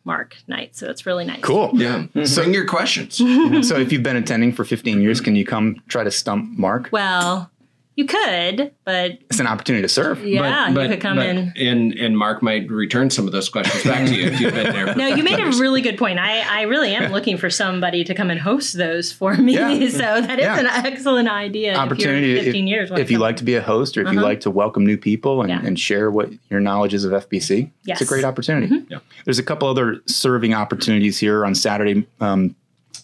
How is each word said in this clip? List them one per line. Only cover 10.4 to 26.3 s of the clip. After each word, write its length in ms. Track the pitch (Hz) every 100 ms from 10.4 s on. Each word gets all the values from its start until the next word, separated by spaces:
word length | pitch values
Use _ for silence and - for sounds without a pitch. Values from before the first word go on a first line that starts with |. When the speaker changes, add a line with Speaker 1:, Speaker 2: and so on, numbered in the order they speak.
| - 285 262
Speaker 1:
you 60 | 269
Speaker 3:
but, 140 | 262
Speaker 1:
could 120 | 196
come 160 | 208 190
Speaker 3:
but, 80 | -
Speaker 1:
in. 280 | 180 180 -
Speaker 3:
and, 360 | 123 120 113 113
and 180 | 117 107
Mark 240 | 107 107
might 280 | 113 107 95
return 380 | 107 104 123 135
some 160 | 127 98
of 80 |
those 160 | 95 95
questions 340 | 110 - 98
back 240 | - 127 131
to 80 | 110
you 120 | 90
if 120 | -
you've 140 | 120
been 180 | - -
there 220 | 101 95
for 20 | -
Speaker 1:
<laughs> 20 |
No, 100 | 269
you 140 | 285
made 160 | 339 415
a 40 |
Speaker 3:
years. 160 | 359 247
Speaker 1:
really 220 | 262 262
good 160 | 254 208
point. 200 | 220 180
I, 220 | 196 226
I 180 | 202 208
really 340 | 214 277 247 208
am 160 | 226
looking 260 | 196 202 180
for 120 | 180
somebody 560 | - 196 185 175 175 170
to 80 | 185
come 140 | 185
and 100 | 165
host 380 | 165 277 285 175
those 340 | 170 170 175
for 220 | - 190
me. 220 | 190 254 285
Speaker 2:
Yeah. 340 | 320 285 262
Speaker 1:
<laughs> 0 |
So 320 | 277 233 220
that 180 | 247 254
is 60 | -
Speaker 2:
Yeah. 140 | -
Speaker 1:
an 60 | 254
excellent 600 | 226 254 262 269 254 233
idea. 480 | 208 202 214 214 185
Speaker 2:
Opportunity 560 | 131 127 143 139 139
Speaker 1:
If 40 | 127
you're 60 | 123
fifteen 220 | 123 190
Speaker 2:
if, 20 |
Speaker 1:
years, 180 | 214 180
wanna 120 | 180
Speaker 2:
if 100 | 131
you 60 | 117
Speaker 1:
come. 40 |
Speaker 2:
like 120 | 110 117
to 80 |
be 120 | 120 120
a 60 |
host, 360 | 104 110 135 113
or 40 |
if 100 | 95
you 60 | 98
Speaker 1:
Uh-huh. 80 | 104
Speaker 2:
like 100 | 104
to 80 | 104
welcome 360 | 98 107 104 101
new 120 | 104
people 440 | 107 110 139 135
and, 80 | 101
Speaker 1:
Yeah. 100 | 87
Speaker 2:
and 160 | - 87
share 320 | - 101 107
what 200 | 104 -